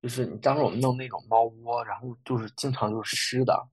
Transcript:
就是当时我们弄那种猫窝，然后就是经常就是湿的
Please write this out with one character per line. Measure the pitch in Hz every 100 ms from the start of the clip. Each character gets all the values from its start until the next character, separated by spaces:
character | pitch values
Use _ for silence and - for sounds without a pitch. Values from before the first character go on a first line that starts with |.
就 | 123
是 | 120 107 101
当 | 135 143
时 |
我 | 127
们 | 113
弄 | 131 123
那 | 131
种 | 92 -
猫 | 113
窝， | 117 113 117 120
然 | 113 98
后 | 127 120
就 | - 123
是 | 110 -
经 | 139
常 | 131 107
就 | 110
是 | 107 -
湿 | - 127
的 | 131 - -